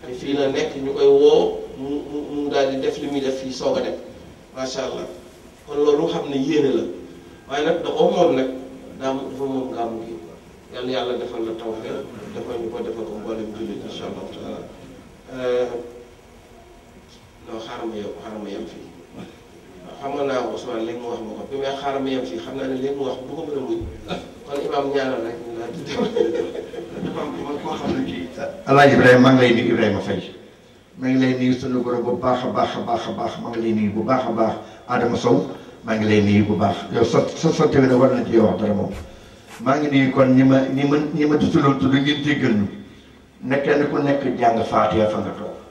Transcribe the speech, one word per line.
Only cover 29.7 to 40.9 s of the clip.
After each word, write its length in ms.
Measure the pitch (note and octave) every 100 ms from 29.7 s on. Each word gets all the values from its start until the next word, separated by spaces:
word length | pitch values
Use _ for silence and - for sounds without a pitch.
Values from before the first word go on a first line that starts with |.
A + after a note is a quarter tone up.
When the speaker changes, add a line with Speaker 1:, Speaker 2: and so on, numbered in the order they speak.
Speaker 2:
Ibrahima 260 | - G#2+ F#2+
Faye. 300 | - - - - - - - - - -
Maa 80 | B2+
ngi 100 | C3
lay 140 | B2+ B2+
nuyu 140 | B2+ B2+
sunu 240 | C3 B2+
goro 200 | B2 B2
bu 80 | A#2 A#2+
baax 240 | B2 B2
a 40 | G#2+
baax 240 | A2+ - A2+
a 40 |
baax 200 | G#2+ A#2 -
a 40 | -
baax, 160 | - -
maa 100 | A#2
ngi 100 | A#2
lay 80 | A2+
nuyu 200 | G#2+ G#2 G#2+
bu 80 |
baax 200 | G#2+ B2+ A#2+
a 40 |
baax. 220 | A2 A2 - - - -
Adama 280 | B2 A#2+ -
Sow, 300 | - - - - - -
maa 120 | A2+ A2
ngi 100 | G#2+
lay 160 | G#2
nuyu 220 | G2+ G#2
bu 120 | G#2+ F2+
baax. 200 | - - -
Yow 120 | A#2 A2+
sa, 180 | C#3 -
sa 180 | - E3
sant 200 | D3 D3+
bi 80 | C3+ B2+
nag 80 | B2
war 160 | C3
na 120 | A#2+ G#2+
ci 60 | A2+
yow 80 | G#2
wax 80 | F#2
dara 140 | G#2
moom. 180 | G2 F2 - - - - - - -
Maa 140 | B2 C#3+
ngi 80 | D3
nuyu 220 | C3+ C3
kon 240 | C3 C3 B2+
ñi 80 |
ma, 160 | C3 C3 C3
ñi 160 | C3
ma, 140 | C#3+